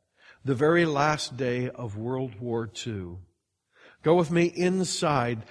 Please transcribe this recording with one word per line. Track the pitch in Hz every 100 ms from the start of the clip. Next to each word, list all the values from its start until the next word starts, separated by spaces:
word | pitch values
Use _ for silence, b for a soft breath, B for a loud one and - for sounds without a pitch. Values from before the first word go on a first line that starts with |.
| _ B B B
The | 127
very | 123 151 170
last | 165 143 151 151 - 123
day | 127 123 127
of | - 120 101
World | 113 131 131 104
War | 120 117 113
Two. | - - 104 90 90 92 _ _ _ _ B B B
Go | 151 175
with | 156
me | 170
inside | 175 170 180 185 180 - 165 143 120 117 -